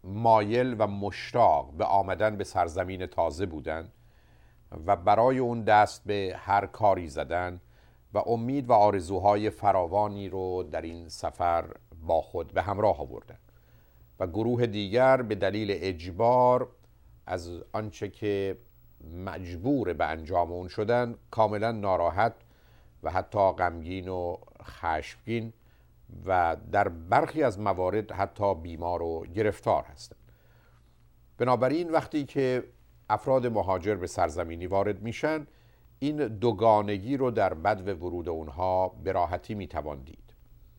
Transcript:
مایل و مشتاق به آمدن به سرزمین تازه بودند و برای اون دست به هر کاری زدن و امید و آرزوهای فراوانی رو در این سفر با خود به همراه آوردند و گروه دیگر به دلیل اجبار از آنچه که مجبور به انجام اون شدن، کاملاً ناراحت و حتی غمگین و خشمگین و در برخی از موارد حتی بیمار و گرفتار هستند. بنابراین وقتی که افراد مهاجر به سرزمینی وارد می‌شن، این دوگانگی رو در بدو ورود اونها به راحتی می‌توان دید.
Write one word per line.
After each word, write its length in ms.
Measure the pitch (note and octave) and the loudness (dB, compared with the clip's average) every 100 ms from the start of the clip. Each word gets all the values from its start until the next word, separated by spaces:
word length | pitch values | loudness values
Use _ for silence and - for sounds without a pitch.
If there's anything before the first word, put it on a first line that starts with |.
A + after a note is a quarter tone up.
| F2+ | -10
مایل 720 | G2+ A#2 A2 G#2 A#2+ B2+ A2 | 0 6 6 6 2 2 0
و 80 | G#2 | 0
مشتاق 840 | G2+ G2 - - B2 G#2 D2 C2 | 0 -6 -8 -2 4 6 4 0
به 140 | D#2 G2+ | -2 2
آمدن 520 | G2 F#2+ F2+ G#2+ G#2 | 2 2 0 0 0
به 60 | |
سرزمین 600 | G2 F#2 E2+ F2 F#2 F#2 F2+ | -4 -2 -2 -2 -4 -6 -6
تازه 400 | - E2 D2+ F#2+ | -2 -2 -2 -6
بودند 480 | D#2+ C2 D#2+ F#2 - _ _ _ - - _ _ F2 D#2+ | -6 -8 -8 -10 -18 _ _ _ -20 -20 _ _ -6 0
و 100 | G2 | 2
برای 420 | F#2 G#2 B2 C3 | 4 4 4 4
اون 260 | B2 A#2 | 0 0
دست 400 | G#2+ G#2+ G#2 - G2+ | 4 6 6 2 -4
به 300 | G2+ F#2+ D#2 | -2 -2 -6
هر 280 | - G2+ G2 | 0 2 0
کاری 420 | - G#2+ F#2 E2 | 2 2 2 0
زدن 540 | D#2 C#2+ E2+ F2+ F2+ - - - _ _ | -6 -2 -2 -2 -8 -16 -20 -20 _ _
و 40 | G#2 | -2
امید 520 | - A#2 A#2 C#3+ A#2+ | 0 0 -2 -2 4
و 40 | |
آرزوهای 760 | A2 G#2 G2+ E2+ F#2+ G2+ G#2 G#2+ | 6 6 4 0 2 4 4 2
فراوانی 800 | - G#2 F#2 E2+ G2 G#2 G2+ G2 | 0 2 4 2 0 0 -2 -8
رو 340 | F#2+ F#2 F2+ | -6 -4 -4
در 180 | F2 D#2+ | -4 -6
این 280 | E2 E2+ E2 | -8 -10 -14
سفر 560 | - E2 - F2 E2+ E2 - _ D#2+ | -8 -8 -2 0 0 -2 -10 _ -10
با 200 | E2 E2 | 0 0
خود 320 | - F2+ D#2+ | 0 -6 -4
به 80 | F#2 | -2
همراه 400 | F2+ G2 G#2+ D2+ | -2 2 2 2
آوردند 500 | C2+ A#1 - - _ _ _ - _ _ - - | -4 -12 -16 -20 _ _ _ -20 _ _ -20 -6
و 80 | F#2+ | -4
گروه 380 | G2+ A2+ A#2+ A#2 | -2 0 2 0
دیگر 560 | G#2 G2 A2+ C3 C3 | 0 0 4 6 6
به 140 | A2+ G2+ | 2 -2
دلیل 320 | F#2+ G#2 G#2 | -2 0 -2
اجبار 960 | F#2 F#2 E2+ F2+ E2+ A#2 B2+ B2 B2 B2+ - _ _ - - - | -2 -2 -4 -6 0 4 6 6 4 0 -10 _ _ -20 -20 -8
از 240 | F2+ E2+ E2+ - | -8 -6 -12 -8
آنچه 360 | G#2+ G#2+ - G#2 | -8 -8 -8 -10
که 480 | - G#2+ G2+ G2 F#2 - - - - D#2 F2 F#2+ | -6 -2 -2 -2 -6 -12 -20 -20 -20 -16 -12 -10
مجبور 680 | F2 F2 F2 A#2 C#3 F2+ | -8 -10 -6 -2 0 0
به 120 | D#2 D#2+ | 0 0
انجام 460 | D#2+ D#2 F2+ E2 | -2 -2 0 0
اون 160 | F2 F#2 | -4 -6
شدن، 480 | - G#2+ A#2+ A#2+ A2+ - | -4 0 0 0 -6 -6
کاملاً 400 | - G#2+ G#2 A2+ | 0 0 0 -2
ناراحت 600 | A2+ G2+ F2+ E2+ F2+ A#2 - _ _ _ - - - | -2 0 2 2 2 0 -2 _ _ _ -20 -20 -12
و 80 | D#2+ | -6
حتی 400 | F#2 F#2 G#2+ F#2+ | -4 -2 2 2
غمگین 560 | F2 F2 E2+ E2 F#2+ F2+ | 4 -2 -2 -8 -8 -6
و 300 | F#2 F2 D#2+ - - | -6 -6 -8 -14 -20
خشمگین 920 | - - E2+ D#2+ - - - A#2 A2+ - _ _ _ _ - F2 F#2 | -20 -8 -4 -4 -6 -12 -6 -6 -6 -12 _ _ _ _ -20 -10 0
و 320 | F#2 E2+ D#2+ D#2+ | 2 2 0 -2
در 160 | G2+ G2+ | 0 0
برخی 560 | E2 E2 B2 D#3+ D#3 | -2 0 2 2 0
از 160 | C3 F#2+ | 0 0
موارد 520 | G#2 F2+ F#2 G#2+ G2+ | -2 0 0 -2 -4
حتی 440 | F#2+ G2 - G2+ E2 | -4 -4 0 0 0
بیمار 460 | E2+ D#2+ E2+ F2 | -4 -8 -6 -4
و 240 | E2+ E2 E2 | -4 -6 -6
گرفتار 500 | F2+ G#2+ - A#2 E2 | -2 -2 0 0 0
هستند. 480 | - - - - - - _ _ _ _ _ _ _ _ _ - | 0 -12 -20 -20 -20 -20 _ _ _ _ _ _ _ _ _ -2
بنابراین 520 | B2+ A#2+ B2+ D#3 E3+ | 2 4 2 0 0
وقتی 340 | D#3+ - D3+ C#3 | 0 0 -4 -4
که 380 | C#3+ B2+ B2+ - - - - - | 0 0 0 -4 -14 -20 -14 -2
افراد 380 | G#2+ C3+ C3 A#2+ | 0 2 2 2
مهاجر 480 | A2 F#2+ F#2 F#2+ F#2+ | 0 0 0 0 -2
به 120 | F2 | -2
سرزمینی 600 | - E2+ D#2+ E2 E2+ F2+ | 0 0 0 -6 -6 -2
وارد 340 | G2 G2+ G2 | 0 0 -2
می‌شن، 460 | A2+ - D3+ D#3 D3 - _ _ - _ | -6 -4 -2 -2 -6 -18 _ _ -20 _
این 280 | C#3 D3+ B2 | -4 -2 -2
دوگانگی 920 | G#2+ A#2 F#2+ A2+ G#2 G2+ G2+ G#2+ C#3 | 0 0 4 6 6 4 -4 -4 -2
رو 140 | C3 | 0
در 220 | A2 F#2+ | 2 2
بدو 520 | D#2+ F#2+ G#2 F#2+ F2 F2 | 2 0 0 -2 -6 -6
ورود 240 | F2 E2+ | -6 -6
اونها 580 | D#2+ D#2 C#2 F#2 F#2 F#2 | -6 -8 -4 -2 0 -2
به 240 | - F2+ | -4 -4
راحتی 440 | F#2 E2+ F2+ - G#2 | 0 0 -2 -6 -8
می‌توان 480 | F2 D#2+ D2+ C#2+ | -8 -8 -8 -10
دید. 300 | B1+ - - - - - - | -14 -20 -20 -20 -20 -20 -20